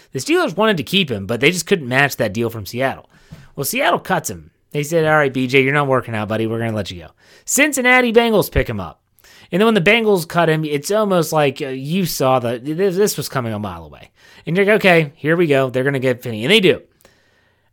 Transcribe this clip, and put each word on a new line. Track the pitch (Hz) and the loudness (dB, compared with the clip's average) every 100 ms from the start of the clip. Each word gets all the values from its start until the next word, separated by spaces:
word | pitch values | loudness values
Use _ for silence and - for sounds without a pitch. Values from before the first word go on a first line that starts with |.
| _ | _
the | 135 | -10
Steelers | 180 339 320 175 | -2 0 0 0
wanted | 220 190 | 0 0
to | |
keep | 131 190 165 | 0 0 0
him, | 107 95 | -4 -4
but | 117 | 0
they | 139 | 2
just | 180 - | 0 -2
couldn't | 202 123 | -2 0
match | 127 139 - | 0 0 0
that | 113 | -4
deal | 98 117 | -2 -4
from | 117 98 | -4 -10
Seattle. | 117 131 90 - _ _ - - - | -4 -4 -4 -14 _ _ -20 -18 -8
Well, | |
Seattle | 135 247 320 285 | -6 -2 0 -2
cuts | - 180 - | -2 -4 -4
him. | 90 78 _ _ | -12 -16 _ _
They | 147 | -6
said, | 147 165 | -2 0
"All | 156 156 | 2 2
right, | 139 | 2
B | 127 131 | 0 2
J, | 135 | 2
you're | 131 | 2
not | 147 143 | 0 0
working | 127 117 110 | 0 -2 -6
out, | 104 | -4
buddy. | 110 113 | -2 -2
We're | 113 | -2
gonna | 117 | -4
let | 110 95 | -4 -6
you | 90 | -10
go." | 78 _ _ - | -18 _ _ -20
Cincinnati | - - 302 277 247 254 247 | -6 0 0 2 4 4 6
Bengals | 226 233 214 - | 4 4 2 0
pick | 143 123 | -2 -2
him | 107 | -6
up. | 85 69 _ _ _ - - | -10 -14 _ _ _ -20 -6
And | 175 | 2
then | 220 | 2
when | |
the | 214 | 4
Bengals | 175 233 220 196 160 | 4 2 4 0 0
cut | 175 165 | 0 2
him, | 156 | 0
it's | 156 147 143 | -2 -4 -2
almost | 208 214 180 156 | -2 2 0 0
like, | 156 147 135 | 0 0 -2
uh, | 143 | -8
you | 131 139 180 175 | -8 -4 -2 -2
saw | - 135 131 | 0 2 2
that | 117 120 | 0 -6
this, | 131 156 202 175 | -6 -2 -2 0
this | 202 - | -2 -2
was | 135 | -6
coming | 139 117 | -6 -4
a | 104 | -6
mile | 104 87 | -8 -10
away. | 78 71 - _ - - - | -16 -20 -20 _ -20 -16 -4
And | 170 | 0
you're | 196 | 2
like, | 214 | 4
"Okay, | 196 170 147 - | 4 4 2 -4
here | 147 170 | -2 0
we | 170 | 2
go. | 135 131 | 2 2
They're | 127 | 0
gonna | 131 139 | 0 0
get | 131 120 | -2 -2
Finney." | 127 110 123 | -6 -6 2
And | |
they | 220 | 4
do. | 190 117 - _ _ _ _ _ _ _ _ | 4 2 -4 _ _ _ _ _ _ _ _